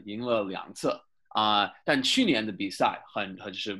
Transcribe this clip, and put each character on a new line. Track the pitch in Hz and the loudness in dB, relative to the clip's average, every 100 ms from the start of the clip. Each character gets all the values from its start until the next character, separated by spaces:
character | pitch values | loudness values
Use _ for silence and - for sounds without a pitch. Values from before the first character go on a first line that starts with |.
| 104 | -8
赢 | 104 | -6
了 | 123 113 98 | 0 0 0
两 | 90 87 | -6 -10
次。 | - 139 - - _ _ 107 | -4 -2 -2 -8 _ _ 0
啊， | 107 104 98 - | 4 4 2 -2
但 | - 143 | 0 2
去 | 131 - | 2 4
年 | 233 117 110 | 4 2 0
的 | |
比 | 92 98 | -4 -6
赛 | - 120 92 - | 0 0 0 -8
很， | 110 98 92 | -8 -6 -8
很， | 101 | -10
就 | 95 | -8
是 | 107 | -8